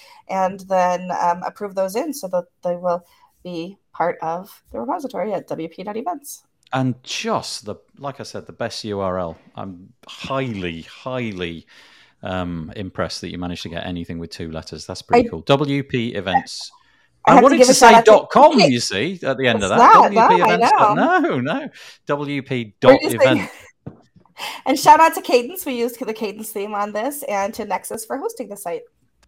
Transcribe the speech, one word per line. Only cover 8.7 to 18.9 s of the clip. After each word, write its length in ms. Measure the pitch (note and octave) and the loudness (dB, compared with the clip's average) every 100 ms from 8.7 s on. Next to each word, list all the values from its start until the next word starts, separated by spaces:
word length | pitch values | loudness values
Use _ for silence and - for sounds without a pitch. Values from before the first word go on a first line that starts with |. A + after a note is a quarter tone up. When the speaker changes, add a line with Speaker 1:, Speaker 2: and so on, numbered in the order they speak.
| - A2 | -10 -8
Speaker 2:
U 140 | G2+ | -6
R 160 | F#2+ F#2 | -4 -4
L. 200 | F2 D#2+ _ - | -6 -10 _ -16
I'm 360 | G2 F2 F#2+ _ - | -14 -16 -20 _ -20
highly, 760 | - - C3+ C3+ G2+ F2 E2 | -16 -8 -6 -6 -6 -8 -10
highly, 800 | D#2+ - C3 B2+ A#2 F#2 F2 E2 - _ - _ _ _ | -14 -16 -10 -8 -8 -8 -8 -10 -18 _ -20 _ _ _
um, 480 | - F#2 F2 E2+ D#2 - | -8 -6 -6 -8 -10 -12
impressed 420 | F#2+ - E2+ - | -12 -8 -8 -8
that 100 | F2+ | -12
you 60 | F2 | -10
managed 260 | F2 F2 | -10 -10
to 60 | - | -10
get 160 | E2 - | -10 -8
anything 320 | F2+ E2+ E2+ | -8 -10 -10
with 100 | E2+ | -12
two 220 | - E2+ | -12 -12
letters. 340 | D#2+ D#2 D#2 - | -12 -12 -16 -14
That's 160 | F#2 | -14
pretty 260 | - - - | -2 0 0
Speaker 1:
I 20 | |
Speaker 2:
cool. 120 | E2 | -4
W 420 | - C#3 C#3+ C#3 | 0 0 0 -4
P 260 | C#3 C3 A#2 G2 | -4 -6 -4 -6
events. 560 | F#2+ F2+ - - - _ _ _ _ _ - | -4 -4 -4 -14 -16 _ _ _ _ _ 4
Speaker 1:
I 60 | |
Speaker 2:
I 20 | E3+ | 6
Speaker 1:
have 40 | |
to 20 | |
Speaker 2:
wanted 140 | B3+ B3 | 8 6
Speaker 1:
give 100 | B3+ | 6
Speaker 2:
to 40 | |
Speaker 1:
a 40 | - | 8
shout 160 | A#3+ | 10
Speaker 2:
say 40 | A#3 | 10
Speaker 1:
out 80 | A#3 | 8
to 60 | |
Speaker 2:
dot 180 | G3+ - | 6 6
com, 280 | A3 D4 D4 | 6 6 6
Speaker 1:
Kate. 140 | D#3+ | 4
Speaker 2:
you 80 | A#2+ | 2
see, 400 | - | -2